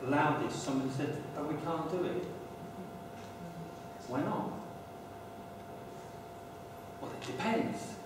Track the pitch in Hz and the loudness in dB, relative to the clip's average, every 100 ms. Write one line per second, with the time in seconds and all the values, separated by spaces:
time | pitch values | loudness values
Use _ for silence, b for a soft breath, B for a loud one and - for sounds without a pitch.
0 | 127 143 151 143 - - - 135 131 - | 6 6 8 6 2 0 2 4 4 2
1 | 147 - - 151 147 156 165 165 160 180 | 2 0 -2 -2 0 0 2 2 2 2
2 | - - - - - - - - - - | 4 2 0 -4 -6 -8 -8 -6 -6 -8
3 | - - - - 170 165 160 - - - | -8 -8 -8 -8 -6 -6 -6 -6 -8 -8
4 | - 131 190 220 - - - - - - | -2 2 4 4 2 -2 -6 -8 -10 -10
5 | - - - - - - - - - - | -10 -10 -10 -10 -10 -10 -8 -8 -8 -8
6 | - - - - - - - - - - | -8 -10 -10 -10 -10 -10 -10 -10 -10 -6
7 | - - - - 208 233 - - - - | -6 -4 -2 2 6 8 6 2 -4 -6